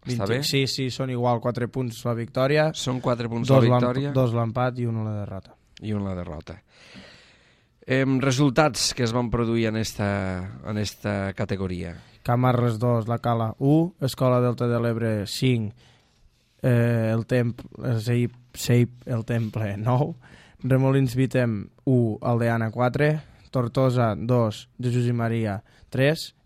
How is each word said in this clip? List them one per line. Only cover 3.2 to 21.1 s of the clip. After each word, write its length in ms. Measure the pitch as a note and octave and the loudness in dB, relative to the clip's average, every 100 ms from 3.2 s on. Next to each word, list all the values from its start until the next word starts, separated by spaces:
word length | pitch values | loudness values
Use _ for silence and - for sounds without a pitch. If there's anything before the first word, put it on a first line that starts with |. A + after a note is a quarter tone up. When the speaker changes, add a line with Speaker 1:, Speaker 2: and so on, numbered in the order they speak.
| A#2 | -2
Speaker 1:
punts 180 | A#2 C3 | -2 4
Speaker 2:
Dos 160 | C3 | 6
Speaker 1:
la 60 | A#2+ | 6
Speaker 2:
l'emp-, 100 | B2 | 4
Speaker 1:
victòria. 320 | B2 B2+ C#3+ | 2 -2 -2
Speaker 2:
dos 220 | C3 B2 | 0 2
l'empat 460 | A#2 A#2 A#2+ B2+ B2+ | 0 -2 -2 -2 -2
i 60 | A#2+ | -4
una 180 | A2+ | -4
la 100 | A2 G#2 | -4 -6
derrota. 340 | G2+ F#2+ - - _ - | -8 -12 -16 -20 _ -12
Speaker 1:
I 120 | G#2+ | -6
una 220 | G#2 G2 F2+ | -4 -4 -6
derrota. 420 | F2 E2 - F#2 _ _ - - - - - _ _ _ _ _ - | -8 -10 -12 -16 _ _ -20 -20 -20 -20 -20 _ _ _ _ _ -2
Em, 320 | C3 C3+ C3 | 0 2 2
resultats 760 | C3+ B2+ C#3+ C#3 D3+ A2 - | 2 4 4 4 2 2 -4
que 100 | - | -2
es 80 | A#2 | -2
van 160 | B2 A#2+ | 0 -2
produir 380 | A#2 A2+ A#2 A2 | 0 0 2 0
en 100 | A2 | -2
esta, 840 | A2 - G2+ G2+ F#2+ F#2 F#2+ A2+ E2+ | -4 -2 -2 -2 -2 -6 -8 -10 -6
en 120 | G#2 | -4
esta 560 | G2+ - G#2 G2+ G2 | -4 -6 -4 -4 -4
categoria. 640 | - G2+ F#2+ F#2+ F2 F2 F2 - - | -4 -4 -4 -4 -6 -8 -12 -20 -10
Speaker 2:
Camarles 560 | - A#2+ B2+ A#2+ A#2+ A2 | -2 2 2 2 0 0
dos, 280 | A#2+ A#2 A2 | 0 0 0
La 100 | A#2+ | -2
Cala 340 | A#2+ A#2 A2+ - | 0 0 -2 0
u, 320 | C#3 D#3 E3+ - | 2 4 2 -2
Escola 400 | C3 - C3 B2 | -6 0 2 2
Delta 280 | B2 A#2 A#2+ | 2 0 0
de 120 | A#2 | 0
l'Ebre 460 | A#2 A2+ A2+ G#2+ F#2+ | 0 0 -2 -2 -4
cinc, 460 | - C3 A#2+ G#2+ - - _ _ _ _ _ _ _ | -2 0 2 -2 -8 -20 _ _ _ _ _ _ _
eh, 480 | C3 A#2+ A#2 A#2 A2 | 2 2 2 2 0
el 140 | A2+ A2 | 0 0
Temp-, 380 | B2+ A#2+ - - - | 0 0 -4 -14 -8
el 160 | B2 A2+ | -4 -2
Seip, 300 | A2+ A#2+ A#2+ - _ | 0 0 0 -4 _
Seip, 500 | - - A#2+ A#2+ - - | -8 2 4 2 -2 -6
el 200 | A2+ A2 | -6 -2
Temple 500 | A#2 A2 A2 G#2 G2+ | -4 -2 -4 -4 -4
nou, 380 | A#2 B2+ E3 - - - - - | 0 0 0 -6 -16 -20 -20 -6
Remolins 520 | B2+ C3 C3+ C3+ C3 | 0 2 4 4 2